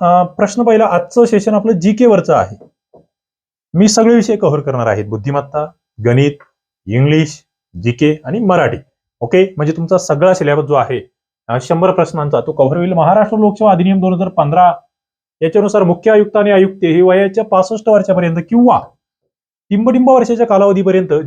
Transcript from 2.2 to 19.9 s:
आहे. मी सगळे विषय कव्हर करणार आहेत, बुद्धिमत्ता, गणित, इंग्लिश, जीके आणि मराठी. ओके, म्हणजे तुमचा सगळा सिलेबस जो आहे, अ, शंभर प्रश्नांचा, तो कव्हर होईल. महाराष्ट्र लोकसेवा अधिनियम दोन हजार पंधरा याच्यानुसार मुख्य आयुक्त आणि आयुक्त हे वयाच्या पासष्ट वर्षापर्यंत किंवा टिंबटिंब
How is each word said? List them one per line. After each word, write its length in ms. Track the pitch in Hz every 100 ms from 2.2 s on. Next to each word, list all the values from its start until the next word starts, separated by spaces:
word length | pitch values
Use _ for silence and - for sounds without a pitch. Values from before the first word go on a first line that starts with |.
| -
आहे. 340 | 135 92 104 - _ _ - _ _ _ _ _ _ _
मी 140 | 165 214
सगळे 260 | 226 226
विषय 220 | 233 226 214
कव्हर 240 | 180 151
करणार 260 | 147 123 113
आहेत, 180 | 101 104
बुद्धिमत्ता, 600 | 107 120 143 139 151 151 _ _ -
गणित, 280 | 117 127 143 143 _ _ _ _ 95
इंग्लिश, 580 | 117 143 156 156 - _ _ _ 87
जीके 380 | 117 120 147 151
आणि 140 | - 208
मराठी. 380 | 202 175 131 - - _ _ _
ओके, 340 | 117 180 190 151
म्हणजे 160 | 151 160
तुमचा 220 | 165 185
सगळा 360 | 180 147 185
सिलेबस 300 | 185 147 147
जो 100 | 143
आहे, 360 | 143 - 120 - _ _ _ -
अ, 100 | 123
शंभर 300 | - 165 185
प्रश्नांचा, 500 | 185 160 165 147 135
तो 120 | 156
कव्हर 240 | 151 135 175
होईल. 160 | 180
महाराष्ट्र 460 | 170 156 208 214 214
लोकसेवा 340 | 208 208 214
अधिनियम 280 | 180 180 196
दोन 140 | 185
हजार 140 | 180 185
पंधरा 460 | 170 147 170 180 - _ _ _ _ _ _
याच्यानुसार 420 | 160 208 202 208
मुख्य 280 | 175 175 226
आयुक्त 260 | 214 202 214
आणि 140 | 208
आयुक्त 340 | 196 190 190
हे 180 | 170 160
वयाच्या 420 | 185 185 196 202
पासष्ट 440 | 214 190 190 214 220
वर्षापर्यंत 480 | 208 196 180 170 165 170
किंवा 320 | 233 247 139 - _ _ _ _ _ _ _ _
टिंबटिंब 400 | 202 233